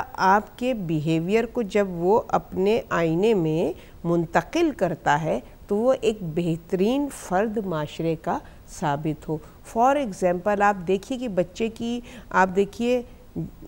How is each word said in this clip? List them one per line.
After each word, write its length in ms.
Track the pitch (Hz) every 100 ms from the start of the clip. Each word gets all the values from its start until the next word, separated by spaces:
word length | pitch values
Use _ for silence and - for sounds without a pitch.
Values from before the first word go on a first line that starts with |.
| - -
आपके 560 | 185 202 214 - 247
बिहेवियर 720 | 240 165 160 151 165 170 220 233
को 180 | 247
जब 360 | 202 208 196 175
वो 180 | 175 220
अपने 680 | - 180 - 180 190 233 -
आईने 420 | 175 165 165 214
में 420 | 208 160 160 240 359 - - 170
मुंतकिल 640 | 170 160 180 - 320 339
करता 440 | 254 175 156 - 147
है, 440 | 160 220 - - -
तो 60 | 208
वो 180 | 240
एक 300 | 262 - 214
बेहतरीन 840 | 175 156 170 165 - 185 202 269 285
फ़र्द 520 | - - 185 226 208
माशरे 560 | 190 156 147 - 165 160
का 260 | - 247 - - -
साबित 600 | - 160 143 156 151 -
हो। 140 | 151 - - - 226
For 300 | 254 285 254
example, 540 | 175 180 175 208 202
आप 140 | 202 202
देखिए 420 | 170 196 - 262
कि 100 | 247
बच्चे 420 | 180 180 - 226
की, 340 | 220 233 240 233 - -
आप 180 | 185 190
देखिए, 560 | 185 202 - 240 247 240 - - - 160 -